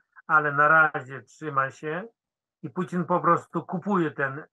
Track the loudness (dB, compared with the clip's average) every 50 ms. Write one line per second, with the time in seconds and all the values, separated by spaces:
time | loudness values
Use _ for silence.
0 | _ _ _ -14 -2 2 2 2 2 2 2 4 4 6 6 6 6 4 0 -4
1 | -8 -10 -14 -16 -16 _ _ -12 -10 -4 -2 -2 -2 -2 -4 -10 -8 -8 -8 -8
2 | -10 -12 _ _ _ _ _ _ _ _ _ _ -16 -10 -8 -8 -6 -4 -4 -4
3 | -2 0 0 2 2 2 2 2 0 _ -10 -10 -8 -8 -8 -6 -4 -2 0 0
4 | 0 -2 -4 -4 -6 -6 -6 -10 -16 _